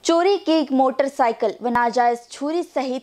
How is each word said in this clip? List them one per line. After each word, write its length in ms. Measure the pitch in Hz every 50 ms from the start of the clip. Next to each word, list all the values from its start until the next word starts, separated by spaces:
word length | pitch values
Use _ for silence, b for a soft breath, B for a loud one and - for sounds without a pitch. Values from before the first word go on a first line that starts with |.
| _
चोरी 320 | - 339 330 349 381 403
की 160 | 359 - - 311
एक 200 | 320 302 262 269
मोटरसाइकिल 800 | 262 262 262 254 - 277 277 269 - 262 233 233 - 233 208 - - 208
व 60 | 240
नाजायज 500 | 233 240 240 240 226 247 240 240 240 233 - _
छुरी 320 | - - 277 294 320 349 339
सहित 400 | - _ 294 262 269 254 262